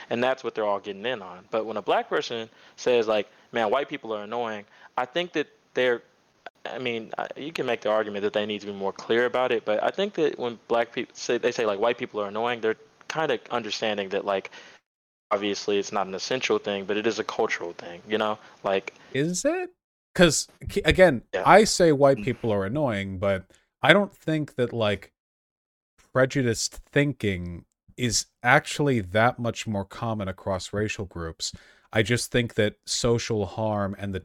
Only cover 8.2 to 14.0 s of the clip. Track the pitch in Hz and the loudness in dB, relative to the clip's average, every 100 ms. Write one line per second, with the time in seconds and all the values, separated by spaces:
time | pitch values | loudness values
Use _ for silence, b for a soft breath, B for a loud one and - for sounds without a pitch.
8.2 | 101 104 107 104 101 101 98 - - 117 | 0 0 -2 -4 -6 -6 -4 -4 0 2
9.2 | 123 123 127 117 - 107 - 156 202 196 | 2 2 0 0 0 0 0 0 -4 0
10.2 | 151 - 123 110 - 117 117 - 113 - | 0 0 -6 -6 -2 0 0 -4 -8 -8
11.2 | - 120 127 120 110 98 113 123 117 104 | -2 0 0 0 0 2 0 0 -4 -4
12.2 | 101 107 120 117 110 110 - _ - 151 | -4 -2 -2 0 -2 -2 -8 _ -10 -4
13.2 | 156 113 - 120 107 - 110 101 | 0 -2 -2 -6 -4 -4 -2 -2